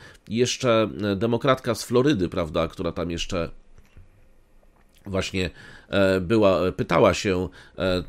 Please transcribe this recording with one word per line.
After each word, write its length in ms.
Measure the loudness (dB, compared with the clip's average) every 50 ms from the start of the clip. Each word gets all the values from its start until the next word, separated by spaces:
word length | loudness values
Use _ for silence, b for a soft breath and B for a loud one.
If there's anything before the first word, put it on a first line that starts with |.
| B B B B _
jeszcze, 600 | -6 -2 0 0 0 0 -2 0 2 2 2 2 0 -2 -4 -2
e, 120 | -2 0
demokratka 600 | 0 0 0 0 0 2 0 0 0 0 -4 -4
z 80 | -4 -4
Florydy, 460 | 0 2 2 4 2 2 0 -2 -2
prawda, 380 | -2 -4 -4 -2 -2 -2 -2
która 240 | -2 -4 -6 -6 -6
tam 200 | -4 -4 -6 -6
jeszcze 380 | -6 -6 -6 -6 -4 -4 -4 -6 -8 -14 -20 -20 -20 -20 -20 _ _ -20 -20 -20 _ -20 -20 -20 _ _ _ _ _ -20 _ -20 _ _ _ _ _ -18 -10
właśnie, 440 | -6 -4 -4 -4 -4 -4 -4 -4 -4 B B B B B B B B
e, 320 | 0 2 2 4 2 0
była, 400 | 0 2 2 4 6 4 4 4
e, 100 | 2 0
pytała 420 | -2 -4 -2 0 4 4 6 4 4
się, 360 | 2 0 0 0 0 -2 -4 B B B B B
e, 260 | -4 -2 -2 -2 -2 -4